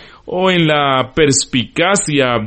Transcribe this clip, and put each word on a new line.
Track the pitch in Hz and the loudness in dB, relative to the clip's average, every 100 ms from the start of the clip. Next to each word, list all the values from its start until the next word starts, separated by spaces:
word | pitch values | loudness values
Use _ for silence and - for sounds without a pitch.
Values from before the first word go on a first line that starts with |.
| - - | -12 -20
o | - 180 185 | -8 -2 0
en | 180 160 | 2 2
la | 147 143 131 120 | 2 0 0 -2
perspicacia | - 147 135 - 131 104 - 175 196 - 143 127 120 | 0 2 0 -2 -4 -4 -2 0 0 0 0 0 0